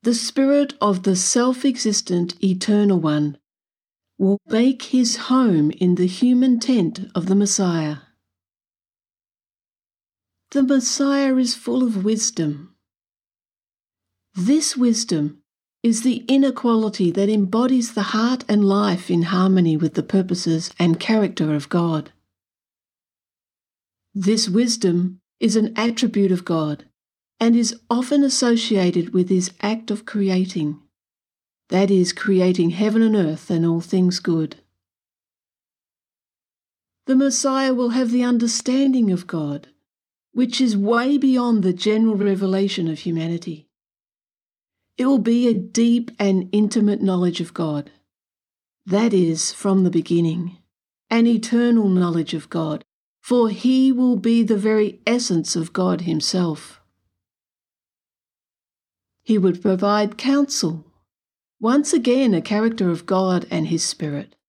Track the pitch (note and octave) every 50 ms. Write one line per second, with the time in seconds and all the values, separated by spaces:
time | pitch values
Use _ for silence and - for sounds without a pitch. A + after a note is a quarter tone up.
0 | _ A3+ A#3+ A#3 - - - - C4+ C4+ C#4+ C#4+ C#4+ C#4 - - - G#3 G3 F#3
1 | F#3 G3+ F#3 F3+ - - - A#3+ A#3+ B3+ B3+ B3 - C#4 B3 - - G#3+ G#3 -
2 | - - F3+ F3 F3 E3+ - - - F#3+ F#3 F3+ - - G#3 G#3 G#3 G3+ G3 F3
3 | D#3 D#3 D3+ D3+ D3 D3 C#3+ - _ _ _ _ _ _ _ _ _ _ _ _
4 | _ _ _ _ G3 F#3+ G3+ G3+ _ _ - A3 A#3+ C4 C4+ - - - - B3+
5 | B3+ A#3 - - - - B3+ C4 C4 A3+ F#3 D#3 D3 D3+ E3+ - F#3 F3+ F3+ F3+
6 | F3+ F#3 F3+ - - B3 B3+ B3 B3+ C4 B3 A#3 - - B3+ A#3 F3+ D#3 - -
7 | F#3+ - - F3+ E3+ F#3 F#3+ G3+ G#3 G3 - - G3 F3+ E3+ E3 D#3 D3+ D3+ D3
8 | - _ _ _ _ _ _ _ _ _ _ _ _ _ _ _ _ _ _ _
9 | _ _ _ _ _ _ _ _ _ _ _ _ _ _ _ _ _ _ _ _
10 | _ _ _ _ _ _ _ _ _ _ - C#4 C#4 B3+ C#4 C4+ B3+ - - -
11 | C#4 C#4 C#4 C#4 C#4 C4+ C4 B3+ B3+ A#3 A3+ - - A#3+ A#3+ B3+ B3+ A#3+ A3 G3
12 | F#3 G#3+ A3 G#3+ - - - - E3 D3+ C#3+ C#3 - - _ _ _ _ _ _
13 | _ _ _ _ _ _ _ _ _ _ _ _ _ _ _ _ _ _ _ _
14 | _ _ _ _ _ _ _ F#3+ F3+ G#3 C#4+ D#4+ D4+ - - C4+ B3 A#3+ A3+ -
15 | - - F#3 D#3 D3 D3 D3 _ _ _ _ _ _ _ _ _ - A#3 A3+ A3
16 | - B3+ A#3+ - A#3 - C4 C#4 C4+ C#4 B3 - - A#3+ A#3 A3 A3 G#3+ G#3+ -
17 | F#3+ F3 E3+ F#3+ G3 G3+ A3 G#3+ G3+ F#3 F#3+ A3+ B3 B3+ C4 B3+ A3+ A3+ - G#3+
18 | G3 - - G#3+ A3+ A#3+ B3+ B3 - - G#3 G#3 G3+ G3 G3 G3+ G#3 G#3 F3 F3+
19 | - - F3+ E3+ E3+ E3 G3 F3+ F#3 F#3+ F#3+ F#3 F3+ E3 D#3 D3+ E3 D3+ - -
20 | D#3 - - F#3+ F#3 F#3 F3+ F3+ - E3+ D#3+ D#3+ E3 - - - F3 F3 E3 E3+
21 | - - A3 A3 G#3 F#3 - - E3+ D#3 D3+ D3 C#3+ - - F3 E3+ E3+ D#3+ D#3
22 | D3 - _ _ _ _ _ _ _ _ _ _ _ _ _ _ _ _ _ _
23 | _ _ _ _ _ _ _ _ _ _ _ _ _ _ _ _ _ _ _ _
24 | _ _ _ G3+ F#3 G3 A3 A3 - - F3 A3 B3 A#3+ A#3 - - F#3+ E3+ F3
25 | F3+ F#3 - - _ _ _ _ - A3+ G3 A3+ G#3+ - - - A3 A#3+ A#3 -
26 | - G#3+ - G#3 G3+ F#3+ F#3 F3 F3+ - F3 D#3+ D#3 D3+ D3 - - _ _ _
27 | _ _ _ _ _ _ _ _ A#3 A#3 A#3 A#3+ A#3 G#3+ - - _ _ A#3 A#3+
28 | B3+ B3 D4 D4 C#4 C#4 C4 - C4 A#3+ A#3 A3+ A3+ - A3 G3 F3+ F3+ F3 F3+
29 | E3+ - - F#3 F3+ F3+ F#3+ F#3 F3+ F#3 - _ - G3+ A3 A3+ A3+ - G#3+ G#3
30 | - - - G#3+ G3 G3 F#3 F#3 F#3 F#3 - E3+ D#3 D3 D3 C#3+ _ _ _ _
31 | _ _ _ _ _ _ _ _ _ _ _ _ _ _ - F#3 G3 G3 G3+ F#3
32 | F3+ F3+ - - - - G3 F#3 F#3 F#3 F3+ F3+ F3 E3+ E3+ F3 G#3+ G#3+ G#3+ A3+
33 | A3+ A3 G#3+ G#3 F3+ D3+ D#3 D#3 - - F3 E3 E3 E3+ E3 E3+ E3+ - - F#3+
34 | F#3 F3+ F3+ F#3 - - E3+ E3 D#3 D3+ - - _ _ _ _ _ _ _ _
35 | _ _ _ _ _ _ _ _ _ _ _ _ _ _ _ _ _ _ _ _
36 | _ _ _ _ _ _ _ _ _ _ _ _ _ _ _ _ _ _ _ _
37 | _ - C4 C4 C#4 C#4 B3+ - - C#4 C4 C4+ C4+ C4 C4 A#3+ A#3+ A#3+ A#3 C4
38 | C4 A3+ A#3+ B3 B3 B3 B3 A#3 A#3 A#3 A#3 - - - B3+ C4+ C#4 C#4 C4 C4
39 | A#3 G3+ F3+ E3+ F3+ - - E3 D3+ C#3+ C#3+ C#3+ - _ _ _ _ _ _ _
40 | _ _ _ _ _ _ _ - B3+ B3 B3 - C4 A#3+ G#3+ G3 G3 G3+ A#3 A#3
41 | B3 C4 C#4+ C#4 C#4+ C4+ B3+ B3+ B3 A#3+ A#3 G#3+ F#3 F#3 F3+ F3+ - G#3+ G#3+ A3
42 | A3+ A3+ G#3+ G3 G3+ G3+ G3 F#3+ G3 F#3+ F#3+ F#3+ G3 G3+ G3 - E3+ E3 D#3 D3+
43 | - F3 E3 E3 D#3+ E3 E3+ E3 E3 - D#3+ D3+ - _ _ _ _ _ _ _
44 | _ _ _ _ _ _ _ _ _ _ _ _ _ _ _ _ _ _ _ -
45 | B3 C4 C#4 B3+ - A#3 A#3 A#3+ B3 A#3+ A3+ F#3+ F3+ - - A#3 A#3 A#3 A#3 A#3+
46 | A#3 - - _ G#3 G3+ F#3+ F#3+ F3+ F#3 - G#3 G#3+ G#3 - A#3 G#3 G#3 G#3 -
47 | - F#3+ F3+ F3 F3+ F3+ F3 - F3 E3 - - E3+ D#3 D3+ D3 D3 - _ _
48 | _ _ _ _ _ _ _ _ _ _ _ _ _ _ _ _ _ F#3+ F3+ G3+
49 | A3+ A#3 G#3 F#3 F3+ E3 D#3+ D#3+ - - - - - G3+ F#3+ F#3+ F#3 F3+ F3+ E3+
50 | E3 - F3 E3+ E3+ E3 D#3+ F3 F3 F3+ F#3 _ _ _ _ _ _ _ _ _
51 | _ _ A3+ A#3 A#3 A#3 A#3+ A3 A3+ - A#3+ A#3 A#3+ A#3+ A#3 A3+ G#3+ G3 F#3 F3+
52 | F3+ E3+ E3 E3 D#3+ - - D#3+ - _ - F3 D#3+ D#3 D3+ - - _ _ _
53 | _ _ _ _ _ - B3 B3 A#3 A3 G3+ - - B3 C4 C4 C4 C4+ C4 A#3+
54 | B3+ B3 B3 G3 F3+ A3+ A#3 A#3 A#3 A3 A3+ G3+ G3 A3 A3 G#3+ G#3 G3+ - -
55 | _ - A#3 B3 A#3+ - F#3+ E3 D#3 - - E3+ E3 E3 _ - F#3 F#3 F3+ E3
56 | F3+ E3+ D#3+ D#3+ - - - F#3 F3+ E3+ D3+ D3 - - - _ _ _ _ _
57 | _ _ _ _ _ _ _ _ _ _ _ _ _ _ _ _ _ _ _ _
58 | _ _ _ _ _ _ _ _ _ _ _ _ _ _ _ _ _ _ _ _
59 | _ _ _ _ _ - A3 G#3+ F3+ F#3 F3 F3+ - G#3+ F#3+ F#3 G3 G3+ G#3 G#3+
60 | G#3+ G#3 A3+ - - C4 C#4 C#4+ C#4+ C#4 - - - E3 E3 D#3+ - _ _ _
61 | _ _ _ _ _ _ _ _ _ _ _ _ - A3 B3+ C#4+ D4 - - D#4
62 | A#3 B3 A#3+ C4 C#4 B3 G3 E3 D#3+ - G#3+ G#3 A3 A3+ A3+ A3+ G3 F3+ E3+ E3
63 | - - F#3+ F#3 F#3+ F#3 F3+ F3 E3 - - D#3+ D#3 D#3+ E3+ E3 - - - _
64 | E3 D3+ C#3+ C#3+ - - _ _ _